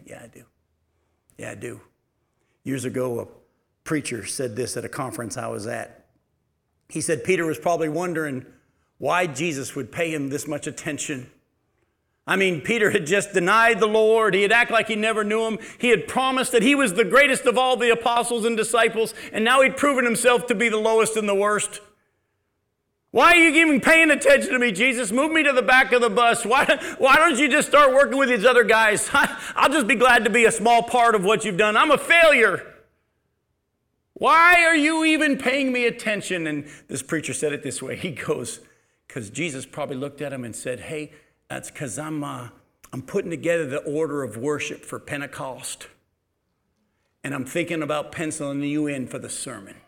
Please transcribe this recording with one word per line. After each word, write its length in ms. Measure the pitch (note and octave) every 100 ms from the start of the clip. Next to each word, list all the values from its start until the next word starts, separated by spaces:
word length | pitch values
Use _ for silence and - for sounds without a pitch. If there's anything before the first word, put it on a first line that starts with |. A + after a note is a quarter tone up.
| -
"Yeah, 180 | -
I 40 | A#2
do. 180 | - A#2 _ _ _ _ _ _ _ _ -
Yeah, 140 | A2+
I 40 | G#2
do." 260 | A#2+ A2 _ _ _ _ _ _ _ _
Years 220 | - C3+ A#2+
ago, 340 | B2+ B2+ A#2
a 80 | G#2 - _ _ _ _
preacher 420 | - D#3 - A#2+ F#2+
said 300 | - B2 G#2+
this 220 | A#2 B2
at 80 | A2+
a 40 |
conference 480 | - C3 - A2+ B2
I 100 | A2+
was 200 | A2+ G#2+
at. 400 | A#2 - - _ _ _ _ _ _ _ _ _
He 120 | D#3+
said 220 | D#3 D#3
Peter 220 | - D#3+ D#3+
was 140 | D3
probably 300 | F3 E3 D#3+
wondering 560 | D3+ F3+ D#3+ D3+ B2 - _ _ _ _ _
why 300 | C3+ E3+ F3+
Jesus 480 | B2+ E3+ C#3 B2 C#3+
would 160 | A#2
pay 220 | - E3+
him 160 | D#3 C#3
this 180 | C#3 D3+
much 180 | D3 D3+
attention. 640 | - D#3+ C#3+ - C3+ B2 _ _ _ _ _ _ _ _ _ -
I 120 | F#3+
mean, 240 | F#3+ D#3+
Peter 300 | - A3+ G3+
had 140 | - D3+
just 280 | G3+ D#3+
denied 480 | F#3 F3 A3 A#3 A3
the 60 | G#3+
Lord. 460 | A3 A3 A3+ G#3+
He 100 | F#3
had 100 | G3+
acted 200 | A#3 A#3+
like 140 | A3+ G#3+
he 80 | A3
never 300 | A3 G#3+ G#3
knew 180 | A3
him. 160 | A3+ G#3+ - -
He 120 | A#3+
had 180 | G#3 -
promised 460 | B3 C4 C4 -
that 100 | A#3+
he 100 | A#3
was 200 | C#4+ B3+
the 100 | A3+
greatest 420 | C#4+ B3 C#4+ B3 B3+
of 120 | A3+
all 180 | B3+ A#3
the 160 | A#3+
apostles 540 | A#3 A#3+ A#3+ A#3+ A#3+ A3+
and 100 | A3+
disciples, 580 | - A3+ A3+ G3+ A3 - -
and 100 | G#3
now 180 | A3+ C4+
he'd 140 | C4 C4
proven 300 | C#4+ C4 B3
himself 420 | A3 B3 A#3+ B3
to 80 | G3
be 140 | A#3
the 80 | G#3+
lowest 400 | A3 A3+ A3 A3
and 100 | G#3
the 80 | G3
worst. 460 | G#3 G#3 - - - _ _ _ _ _ _ _ _ _ _ _ _
"Why 220 | - D#4+
are 20 | F4
you 140 | E4
even 320 | D4+ D#4+ C4+
paying 280 | D4+ D#4+ D#4+
attention 440 | C#4 C4+ C4 C#4+
to 60 | B3+
me, 120 | A#3+
Jesus? 400 | F3+ B3+ A#3+ G#3+
Move 220 | B3 D#4
me 100 | D#4+
to 80 | D4
the 100 | B3+
back 300 | A#3+ B3+ A3
of 100 | B3
the 80 | A#3
bus. 360 | G3 A#3 A3+ G#3
Why, 500 | C4 C#4+ D4 - -
why 200 | C4+ D4
don't 200 | E4+ B3
you 120 | D4
just 180 | C4+ -
start 260 | C#4+ C#4+
working 240 | C4 B3+ C4+
with 120 | B3
these 160 | A#3+ A#3
other 180 | B3
guys? 460 | G#3 A3 A3 G3 -
<laughs> 40 |
I'll 560 | C#4+ - - - - D4
just 160 | D4+ G#3+
be 100 | A#3
glad 280 | B3 A#3+
to 60 | G#3
be 160 | A#3 G#3+
a 60 |
small 320 | - A3+ A#3
part 320 | A#3 B3 A#3 G#3+
of 100 | F3+
what 180 | G#3
you've 140 | G3 F3
done. 180 | G#3+ A3
I'm 160 | D4+
a 60 | C#4
failure. 760 | - E4+ E4 C4+ G#3+ E3+ - - _ _ _ _ _ _ _ _ _ _ _ _ _
Why 500 | - A3+ D#4+ E4+ F4
are 120 | E4 E4
you 280 | D4+ D#4+
even 340 | D#4+ D#4 D4+ C4
paying 360 | B3 C#4 C4
me 120 | B3 A#3
attention?" 640 | A#3 - G3+ - F3+ D#3+
And 200 | D3 - - -
this 160 | B2+
preacher 300 | - D#3+ -
said 180 | B2 D3+
it 120 | C#3+
this 180 | C3+ -
way. 160 | C3 A#2
He 140 | F3+
goes, 500 | A#2+ - D3 A#2+ - _ _ _ _ -
'cause 200 | C3+ G#2
Jesus 360 | B2+ E3+ C3 -
probably 320 | - C#3+ C3
looked 240 | C#3+ -
at 100 | C#3+
him 100 | C3+
and 120 | A#2 -
said, 240 | C3 B2
"Hey, 320 | - D3+ D3 - _ _ -
that's 200 | C3+ -
'cause 300 | - C#3 A2
I'm, 240 | D#3 D#3
uh, 260 | C#3+ C3 A#2+ - _ _ _
I'm 120 | C3
putting 260 | - G3 F#3+
together 380 | D#3 D#3+ E3+ C#3+
the 160 | A#2+
order 400 | - D3 D#3+ C#3+
of 140 | B2+ A2
worship 460 | C#3+ D3 - - -
for 140 | B2
Pentecost. 880 | - C#3+ C#3+ - C3+ B2 - - - _ _ _ _ _ _ _ _ _ _ _ _ _
And 120 | C#3 C#3
I'm 100 | -
thinking 380 | F3 E3+ E3
about 280 | D3 D3+ -
penciling 520 | - D#3 D3 C#3+ C#3
you 240 | C#3+ D3+ D3
in 200 | C#3 B2+
for 120 | C3
the 100 | A#2
sermon." 460 | - C3+ A2 F#2+ -